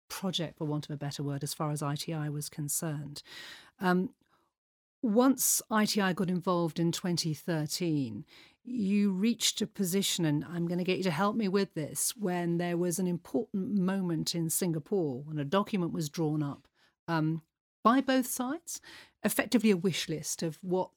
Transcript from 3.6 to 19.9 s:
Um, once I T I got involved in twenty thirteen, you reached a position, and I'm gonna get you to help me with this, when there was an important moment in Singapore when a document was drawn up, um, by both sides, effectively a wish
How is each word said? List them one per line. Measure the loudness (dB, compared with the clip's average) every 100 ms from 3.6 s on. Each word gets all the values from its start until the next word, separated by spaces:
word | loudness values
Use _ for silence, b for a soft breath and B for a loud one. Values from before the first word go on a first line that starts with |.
| B -2
Um, | 2 2 0 -6 _ _ _ _ _ _ _ _
once | 2 4 4 4 2 0 0
I | 2 2
T | 2
I | 2
got | 2 0
involved | 0 2 2 2 2
in | 0
twenty | 0 0 0 -2 -2
thirteen, | -2 -2 -2 -2 0 0 0 -6 b b b b -8
you | -2 2 4 4
reached | 2 0 2 0 0
a | -4
position, | -2 0 0 0 2 2
and | 2
I'm | -2 -4 -2
gonna | 0
get | 0 0
you |
to | 0
help | 2 0 2
me | 2
with | 2 0
this, | -2 -6 -4 -4 -2
when | -2 0 0 0
there | 0 0
was | 0 0
an | 0
important | -2 -2 -4 -2 -4 0 2
moment | 2 2 0 0 -2 -2
in | -2
Singapore | 0 0 -2 -2 0 0 -2
when | -6 -4
a | 0
document | 0 2 0 -2
was | -2 -4
drawn | -2 0 0
up, | -2 -6 _ _ _ _ -4
um, | 0 2 0 -6 _ _ _
by | 4 4
both | 4 2 2
sides, | -2 -4 -6 -8 -14 B B B _
effectively | -2 0 2 4 6
a | 4
wish | 2